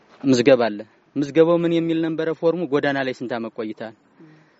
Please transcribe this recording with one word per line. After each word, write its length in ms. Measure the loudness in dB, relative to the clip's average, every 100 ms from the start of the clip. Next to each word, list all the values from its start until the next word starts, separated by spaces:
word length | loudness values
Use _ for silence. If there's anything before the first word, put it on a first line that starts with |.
| _ -4
ምዝገባ 400 | 2 4 6 4
አለ። 160 | 4 -4 -12 _ _ -6
ምዝገባው 420 | 0 4 4 4
ምን 160 | 0
የሚል 260 | 0 0 -2
ነበረ 260 | -2 -4 -6
ፎርሙ? 300 | -2 -2 -2 -2
«ጎዳና 320 | -2 0 -2
ላይ 140 | -4
ስንት 180 | -6 -6
አመት 200 | -6 -8
ቆይተሃል?» 420 | -8 -10 -10 -14 -16 _ _ -20 -20 _